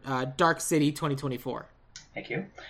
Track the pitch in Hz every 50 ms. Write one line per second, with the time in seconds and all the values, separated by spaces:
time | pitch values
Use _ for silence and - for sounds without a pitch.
0 | - 135 131 127 127 135 139 - 175 165 160 - - - 170 156 143 147 143 -
1 | 165 147 139 139 147 139 127 120 - 131 120 117 - - _ _ _ _ - -
2 | - _ - 104 - - - - - - - - - -